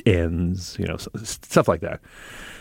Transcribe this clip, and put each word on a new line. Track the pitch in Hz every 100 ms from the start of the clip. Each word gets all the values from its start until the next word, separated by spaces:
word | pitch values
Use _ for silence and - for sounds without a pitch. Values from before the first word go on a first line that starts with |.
| -
ends, | 90 85 85 87 92 90 -
you | 87
know, |
s-, | 85 - -
s-, | 113 -
stuff | - 175 -
like | 82
that. | - - - - - - - -